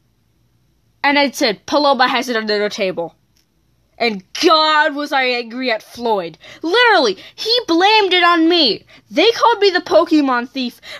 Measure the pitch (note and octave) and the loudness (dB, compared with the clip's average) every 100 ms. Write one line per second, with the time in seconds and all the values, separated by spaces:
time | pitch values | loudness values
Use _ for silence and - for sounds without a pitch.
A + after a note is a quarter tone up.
0 | _ _ _ _ _ _ _ _ _ - | _ _ _ _ _ _ _ _ _ -6
1 | C#4+ C#4+ C#4+ - B3+ F#3+ - D4 C#4+ B3+ | -2 0 0 -2 -4 -4 -2 0 2 2
2 | B3 B3+ B3+ A3 G#3+ G#3 G#3 G#3+ F#3+ F3 | 0 0 -4 -6 -4 -2 -4 -4 -4 -4
3 | E3 _ _ _ _ _ _ _ _ - | -10 _ _ _ _ _ _ _ _ -6
4 | A#3+ G3+ - - E4 D#4 D#4 D4+ D#4 C#4+ | -4 -4 -10 -2 2 2 2 2 0 -2
5 | D4 C#4+ B3+ B3 A#3 A#3+ B3+ A3 - - | -4 -2 -2 -4 -6 -8 -6 -6 -8 -8
6 | A#3 G#3 E3+ D#3 - - D#4+ A4 B4 F#4+ | -4 -4 -4 -12 -20 -10 -2 2 4 4
7 | A#3+ F#3 - - A4 B4 A#4 E4 G4 A4 | 2 -4 -12 -10 -4 -2 0 2 4 2
8 | G4 F4+ F4 F4 E4 F4 C4 - _ - | 2 2 2 4 2 2 0 -2 _ -20
9 | - G#3+ G4 A#4 C#5 A4+ G4+ F4 - E4+ | -8 0 2 2 2 2 2 0 2 2
10 | E4 D#4 C#4 B3 A#3+ C4+ A#3+ - - | 4 2 2 -2 -4 -8 -10 -12 -20